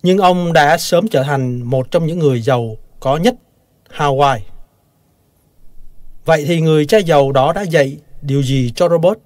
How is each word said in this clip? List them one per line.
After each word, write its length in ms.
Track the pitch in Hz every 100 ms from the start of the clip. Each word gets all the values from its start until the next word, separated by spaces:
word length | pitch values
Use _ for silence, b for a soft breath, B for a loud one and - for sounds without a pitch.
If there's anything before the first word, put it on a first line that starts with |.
nhưng 160 | 180 190
ông 340 | 185 180 175
đã 260 | 160 147 165
sớm 300 | - 175 214
trở 140 | -
thành 400 | 135 139 127 123
một 280 | 120 131 127
trong 160 | 170 160
những 120 | 175
người 240 | 151 127
giàu 340 | 113 123 117 110 - -
có 160 | 131 147
nhất 180 | 196 254 _ _ _ _ _ -
Hawaii. 440 | 147 139 143 123 - - - _ _ _ _ _ _ _ _ _ - - - - - -
Vậy 200 | - 160 147
thì 140 | 170
người 260 | 160 156 147
cha 120 | 220
giàu 340 | 170 151 139
đó 200 | 135 139
đã 100 | 175
dạy 360 | 196 160 135 147 _ -
điều 200 | 143 139
gì 280 | 131 135 123
cho 180 | - 175
Robert? 300 | 131 175 220